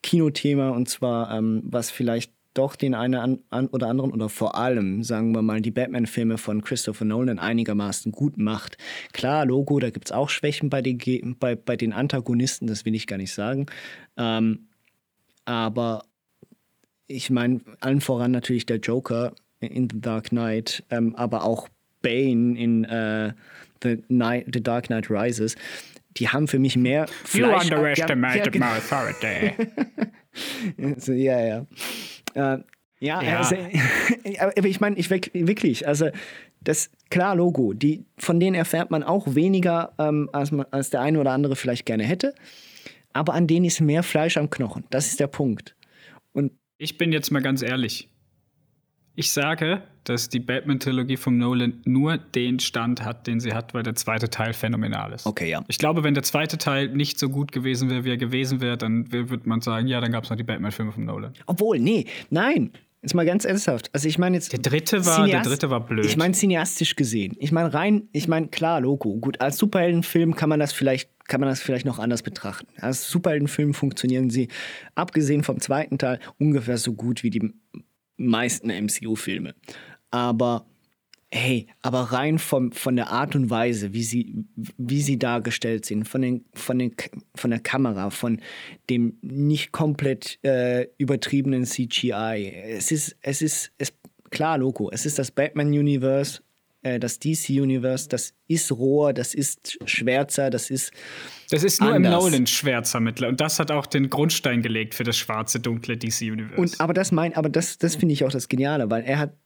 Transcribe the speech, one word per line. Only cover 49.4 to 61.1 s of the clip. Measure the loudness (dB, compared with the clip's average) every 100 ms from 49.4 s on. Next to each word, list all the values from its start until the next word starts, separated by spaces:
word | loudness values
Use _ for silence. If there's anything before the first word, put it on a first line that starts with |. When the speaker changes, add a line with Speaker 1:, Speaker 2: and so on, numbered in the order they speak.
| 0 0 0 0 -4 _ -4
Speaker 2:
dass | -2 0
die | -4
Batman-Trilogie | -2 -2 0 0 0 -2 0 -2
von | 2 2
Nolan | 4 2 0 -2
nur | 0 2 2 0
den | -2 -2 0 0
Stand | -2 -2 -2 -2
hat, | -4 -6 -2
den | -2
sie | -2
hat, | -4 -4
weil | -6
der | -4 -4
zweite | -2 -2 -2
Teil | -2 -4
phänomenal | -2 -2 -2 -2 -4 -6
ist. | -6 -6
Speaker 1:
Okay, | -4 -4
ja. | -4 -4
Speaker 2:
Ich | -2
glaube, | 0 2 2
wenn |
der | 2
zweite | 2 0 -2 -2
Teil | 0 0 0
nicht | 0 -2 0
so | -2
gut | -2 -2
gewesen | -2 -2 0 0
wäre, | 0 0
wie |
er | -2
gewesen | 0 0 0 0
wäre, | 0 0
dann | 0 0 0
wär, | -2 -2
würd | -4 -2
man | -2
sagen, | 0 0 0
ja, | 0
dann | 0
gab's | -2 -4
noch | -6
die |
Batman-Filme | -4 -4 -4 -4 -6
von | -6
Nolan. | -8